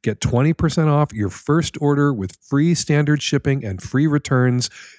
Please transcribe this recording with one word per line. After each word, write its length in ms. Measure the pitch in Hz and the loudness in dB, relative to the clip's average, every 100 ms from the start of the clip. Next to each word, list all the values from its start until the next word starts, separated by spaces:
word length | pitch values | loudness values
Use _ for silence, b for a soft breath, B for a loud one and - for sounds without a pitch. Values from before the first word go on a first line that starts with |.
Get 160 | - 104 | -4 -2
twenty 320 | - 120 147 | -2 2 2
percent 380 | 160 165 156 156 | 2 0 2 2
off 240 | 147 147 | 2 0
your 160 | 107 98 | -2 -4
first 480 | - - 156 156 - | -4 0 0 0 -2
order 340 | 143 143 143 | 0 2 2
with 220 | 123 123 - | 0 -6 -10
free 340 | _ 139 160 170 | _ 0 2 0
standard 460 | - 147 147 151 | 0 0 2 0
shipping 420 | - 143 143 135 | 0 -2 0 -2
and 180 | 117 92 | -4 -8
free 240 | - 135 156 | -4 0 0
returns 640 | 147 - 131 127 123 123 B B | 0 0 2 2 0 -4 B B